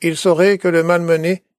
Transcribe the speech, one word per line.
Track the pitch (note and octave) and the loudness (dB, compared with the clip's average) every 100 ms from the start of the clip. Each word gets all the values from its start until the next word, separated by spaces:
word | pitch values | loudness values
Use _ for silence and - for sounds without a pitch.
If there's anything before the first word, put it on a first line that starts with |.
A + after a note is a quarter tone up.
Il | E3 D#3 | -6 -2
saurait | F#3+ D#3+ F#3+ G3 | 0 2 2 2
que | F#3 | 0
le | E3 | 0
malmener | E3 F3 E3+ E3 D#3+ F#3 - | 0 0 0 -2 -2 -6 -8